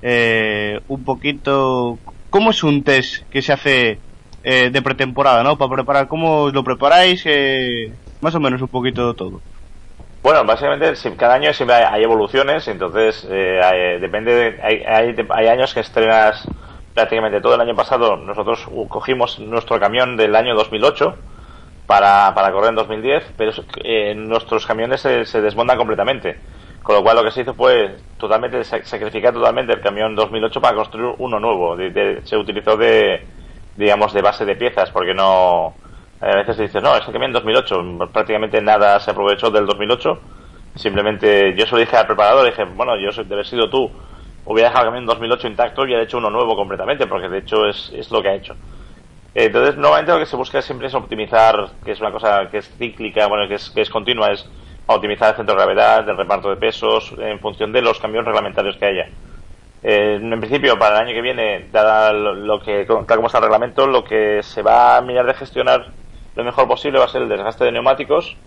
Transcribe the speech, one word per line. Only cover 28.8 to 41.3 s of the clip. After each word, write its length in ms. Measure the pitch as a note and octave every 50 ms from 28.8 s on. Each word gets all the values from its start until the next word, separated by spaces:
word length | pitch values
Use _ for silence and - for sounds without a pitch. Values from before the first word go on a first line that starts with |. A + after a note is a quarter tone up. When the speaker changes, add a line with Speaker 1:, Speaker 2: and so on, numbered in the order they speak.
| -
Speaker 2:
sacrificar 480 | - - G#2+ G2+ G#2+ - A2 F#2+ A#2+ A#2+
totalmente 400 | A#2 A#2 A#2 A2+ B2 C3+ A#2 A#2
el 80 | F#2+
camión 340 | F#2 G2+ G2 G#2 G#2+ A2 G#2+
dos 160 | G#2 G#2+ G2+
mil 100 | G#2+ A2
ocho 200 | G#2+ A2+ - C3+
para 120 | B2+ C3 A2+
construir 420 | G#2 A2 - - A2 A#2 B2 A#2 -
uno 200 | B2 B2+ A#2+ B2+
nuevo. 380 | G#2+ A#2 A2 F#2 F2+ E2+ E2
De, 140 | F2 F#2 F#2
de, 320 | E2+ G2+ G2+ G2+ G2 - -
se 120 | - - G#2+
utilizó 400 | G#2 G2+ G#2 G#2 G#2 - A2 G#2
de, 480 | A2+ A#2 A2 A2 G#2+ G2+ F#2 E2+ - - - - - - - - - - -
digamos, 380 | - G2+ G#2 G#2 G#2 G#2 G#2 G2+
de 80 | G2+
base 240 | F#2 G2+ G2+ - A2
de 100 | G2+ G2
piezas, 340 | G#2 A#2 B2 - - F#2+ F2
porque 220 | - - F#2 F2+ F#2
no, 600 | F#2+ F#2+ G2 F#2+ F#2 F#2 F2+ F2 F2 D#2+ D#2+ - - - - - - - - _ -
a 140 | - G2 G2 G2
veces 180 | G2+ A2 A2+
se 60 | G#2+
dice, 180 | A2 G2 - G#2+
"No, 160 | F#2+ C#3+ C#3
este 160 | A2+ - -
camión 220 | A2 A2+ B2+ C3 B2
dos 100 | A#2+ A2+
mil 140 | A2 A2 B2+
ocho", 260 | C3 - G#2 F#2 F2 F2+ F2 E2+ F2+ F2+ -
prácticamente 480 | A2+ A2 A2 A2 G#2+ A2 G#2+ - A2
nada 400 | G#2 G#2 G#2+ G#2 G#2 G#2 G2+ G2+
se 100 | - -
aprovechó 400 | G2+ G2 G2+ G2+ G2+ G2 - A2+
del 140 | G#2 G#2+ G#2
dos 120 | G2 G#2 G2+
mil 140 | G#2 G#2
ocho. 280 | B2 B2 - D#3 - - - - - - - - - - - - -
Simplemente 800 | - - G#2+ G2 G2+ G2+ G#2+ G#2+ G2 G2+ G#2+